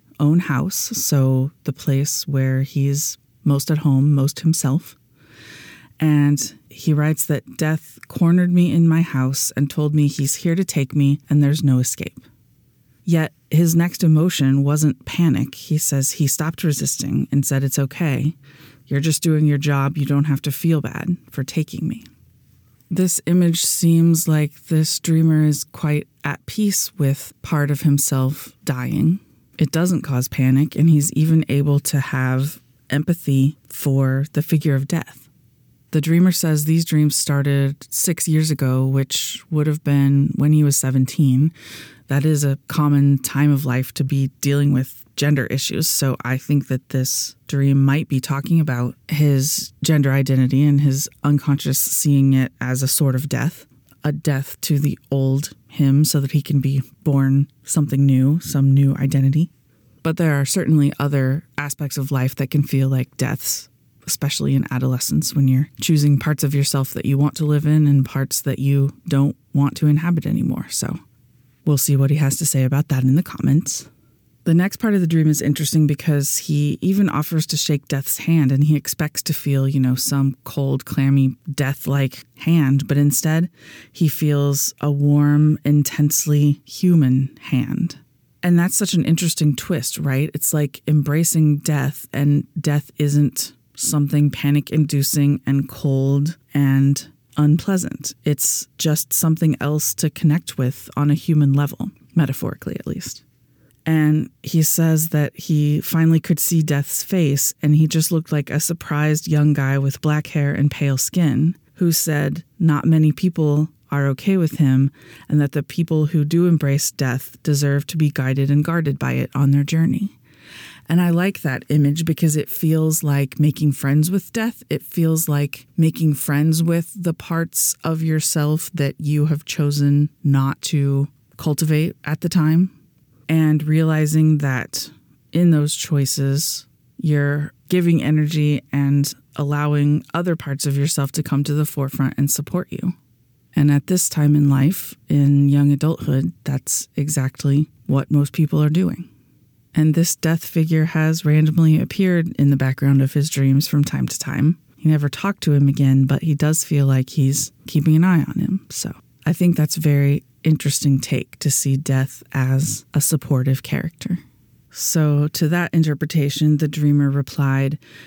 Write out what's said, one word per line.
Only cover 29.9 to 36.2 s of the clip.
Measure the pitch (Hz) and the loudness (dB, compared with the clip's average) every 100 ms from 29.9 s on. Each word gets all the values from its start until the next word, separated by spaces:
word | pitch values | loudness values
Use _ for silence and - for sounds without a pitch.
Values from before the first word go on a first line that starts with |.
| 175 | -2
cause | - 127 127 | -2 -4 -4
panic, | - 131 135 147 - | -2 2 2 2 2
and | 165 | 4
he's | 151 147 | 4 2
even | - 156 160 - | 0 2 2 2
able | 143 143 143 | 0 0 0
to | - 147 | 0 -4
have | - 131 131 127 139 - _ _ - | -2 -4 -2 -2 -4 -8 _ _ -6
empathy | 143 156 170 - 139 135 - _ | -4 -2 -2 0 2 2 0 _
for | - 143 135 135 135 143 | -8 -2 0 0 0 -2
the | - | -4
figure | 151 160 156 | 0 0 0
of | 135 135 | 0 -2
death. | 165 - - - _ _ _ _ _ _ | -6 -6 -16 -20 _ _ _ _ _ _
The | 160 | -4
dreamer | 147 165 | 0 4